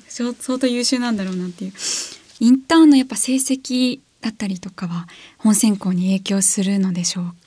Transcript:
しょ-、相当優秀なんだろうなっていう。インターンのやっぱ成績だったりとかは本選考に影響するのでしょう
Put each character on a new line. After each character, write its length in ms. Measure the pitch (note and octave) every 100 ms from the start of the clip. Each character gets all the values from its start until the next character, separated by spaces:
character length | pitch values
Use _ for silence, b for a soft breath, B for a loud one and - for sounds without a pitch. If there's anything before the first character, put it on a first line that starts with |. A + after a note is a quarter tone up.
| -
し 120 | -
ょ-、 140 | A#3+ A#3+
相 220 | - B3+
当 80 | C4
優 160 | A#3+
秀 160 | A#3+ B3+
な 120 | A#3+
ん 60 | G#3+
だ 60 |
ろ 80 | F#3+
う 40 | F#3
な 100 | F3+
っ 20 |
て 140 | F3
い 60 | F#3+
う。 40 | - B B B B B B
イ 100 | A3+
ン 100 | C4
タ 140 | - E4
ー 40 | D#4+
ン 40 |
の 80 | C4+
や 80 | B3+
っ 20 |
ぱ 80 | G3+
成 200 | - C4
績 640 | - C4 - B3+ B3+ - _ _
だ 120 | A3+
っ 20 |
た 120 | G#3+ G3+
り 140 | F#3
と 100 | F#3
か 180 | - F3+
は 200 | E3+ E3+ b b b
本 180 | A3 G3+
選 220 | A3 G3+
考 160 | F#3+
に 140 | F3+ F#3
影 120 | F#3+
響 220 | F#3+ G3
す 200 | F#3+ -
る 180 | F#3+ G3+
の 120 | F#3+
で 140 | F3 F3
し 120 | F#3
ょ 40 |
う 120 | F3 F3